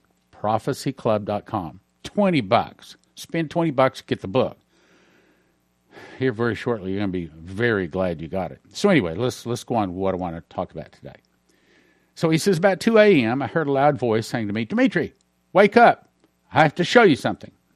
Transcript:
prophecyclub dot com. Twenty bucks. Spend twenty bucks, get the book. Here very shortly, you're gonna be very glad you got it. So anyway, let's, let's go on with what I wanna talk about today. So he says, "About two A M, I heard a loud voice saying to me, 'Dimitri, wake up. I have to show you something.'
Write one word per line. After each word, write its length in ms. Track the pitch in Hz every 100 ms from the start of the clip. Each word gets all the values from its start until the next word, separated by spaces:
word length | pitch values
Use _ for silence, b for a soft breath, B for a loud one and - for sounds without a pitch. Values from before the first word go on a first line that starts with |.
| _ _ _
prophecyclub 920 | _ 107 110 - 131 - 135 - 107
dot 220 | 104 104 -
com. 340 | 107 82 92 _ _
Twenty 380 | - - 202 165
bucks. 560 | 98 110 85 - - - _
Spend 360 | - - 170 156
twenty 200 | - 165
bucks, 320 | 131 131 -
get 180 | - 117
the 80 | 98
book. 300 | 110 107 - _ b b b b b b b b b _ _ _ B B -
Here 140 | 131
very 220 | 104 117
shortly, 360 | 107 - 117 95
you're 80 | 98
gonna 120 | 104
be 180 | 92 85
very 520 | 78 85 95 120 107 90
glad 340 | 87 92 82
you 80 | 80
got 220 | 95 85
it. 80 | 67 _
So 180 | - 202
anyway, 240 | 175 87
let's, 320 | 82 123 - 113
let's 180 | 120
go 120 | - 117
on 140 | 101
with 120 | 90
what 120 | 95
I 40 | 92
wanna 240 | 90 82 -
talk 220 | - 90
about 200 | 82 -
today. 240 | _ 69 - _ _ _ b b b b b b
So 160 | - 170
he 80 | 160
says, 200 | - 175
"About 220 | 196 185
two 180 | - 226
A 240 | 214 175
M, 180 | 113 127
I 60 | 123
heard 220 | 170 147
a 40 |
loud 260 | 135 143 135
voice 280 | 123 110 110
saying 220 | 127 104
to 40 |
me, 120 | 104
'Dimitri, 500 | 117 220 254 180 131 - _ _ _
wake 240 | 175 208 233
up. 320 | 226 - _ _ _ _ _
I 100 | 131
have 120 | 156 -
to 80 |
show 180 | 170 240
you 140 | 220 131
something.' 360 | 120 98 - _ _